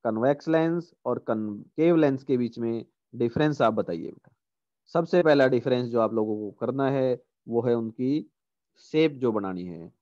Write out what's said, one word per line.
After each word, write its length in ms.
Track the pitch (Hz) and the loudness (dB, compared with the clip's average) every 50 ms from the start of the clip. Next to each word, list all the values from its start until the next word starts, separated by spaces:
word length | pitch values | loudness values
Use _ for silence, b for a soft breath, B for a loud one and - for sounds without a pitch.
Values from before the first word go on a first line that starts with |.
| - | -2
Convex 440 | 117 107 113 117 139 147 143 - 160 | -2 -2 0 2 0 0 0 -2 0
lens 440 | 160 160 160 165 170 175 165 _ _ _ _ | 0 0 2 0 -2 -4 -6 _ _ _ _
और 120 | 123 123 120 - - | -4 -4 -4 -2 -4
concave 680 | 117 110 107 107 104 101 - - _ - 156 170 175 | -4 -4 -4 -6 -8 -12 -14 -12 _ 0 2 4 4
lens 280 | 160 151 139 135 131 135 | 4 4 2 2 -2 -2
के 120 | - 135 | -2 0
बीच 220 | 123 120 113 - 120 | 0 0 -2 -4 -4
में 260 | 117 117 113 113 - _ _ _ _ _ - | -4 -4 -4 -6 -8 _ _ _ _ _ -4
difference 460 | 120 120 117 117 - 151 151 147 - | -2 -2 -2 0 0 0 0 2 2
आप 120 | 127 110 110 | 2 2 2
बताइए 360 | 104 - - 87 82 - - | 0 -4 -4 -6 -8 -8 -10
बेटा। 240 | - - _ _ _ _ _ _ _ _ _ _ _ _ _ _ - | -12 -16 _ _ _ _ _ _ _ _ _ _ _ _ _ _ -4
सबसे 280 | 170 165 165 - 180 | -4 -2 2 2 4
पहला 240 | 175 156 147 143 131 127 | 6 6 6 6 6 4
difference 400 | 127 120 120 143 127 123 123 117 | 4 2 2 0 0 0 0 0
जो 100 | 117 117 | 0 0
आप 140 | 113 107 110 | 0 2 0
लोगों 220 | 110 107 110 107 | 0 -2 -2 -2
को 140 | 107 107 101 95 _ | -6 -6 -10 -8 _
करना 280 | 117 113 127 135 139 131 | -6 -4 -2 -2 -2 0
है 280 | 139 135 131 127 123 127 _ _ _ _ _ - | 0 0 0 0 -2 -4 _ _ _ _ _ -2
वो 140 | 113 117 120 | -2 0 2
है 80 | 123 120 | 2 0
उनकी 360 | 117 113 113 110 - 127 131 143 156 - _ _ _ _ _ _ _ _ _ _ _ _ - | 0 -2 -6 -6 -4 -2 -2 -2 -2 -4 _ _ _ _ _ _ _ _ _ _ _ _ -2
shape 200 | - 156 160 156 143 127 | 2 2 2 2 0 0
जो 120 | 127 120 | -2 0
बनानी 320 | 107 107 101 95 92 90 90 | 0 0 -4 -4 -6 -8 -10
है। 240 | 90 85 82 82 - _ _ | -10 -12 -14 -16 -18 _ _